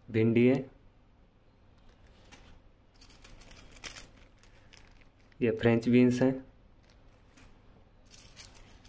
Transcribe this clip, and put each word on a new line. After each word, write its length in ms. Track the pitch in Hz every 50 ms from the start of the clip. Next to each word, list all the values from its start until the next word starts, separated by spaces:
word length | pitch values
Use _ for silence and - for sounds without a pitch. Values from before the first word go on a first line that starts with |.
| - -
भिंडी 380 | 110 110 110 113 113 117 120
है, 80 | 123 135 160 - - - - - - - - - _ _ _ - _ _ _ _ _ _ _ - - - - - - - - - - - - - - - - - - - - - - - _ _ _ _ - - - - - - - - - - - - - - - - - - - - - - - - - - - - - - - - - - - - - - - - - - - _ _ _ _ - -
ये 100 | 127 113 107 -
फ्रेंच 280 | - 117 117 117 - 127
बीन्स 320 | 120 123 123 123 123 -
हैं, 100 | 131 131 135 - - - - - - - - - - - - - - - - - - - - - - - - - - - - - - _ - - - - - - - - - - - - - - - - - - -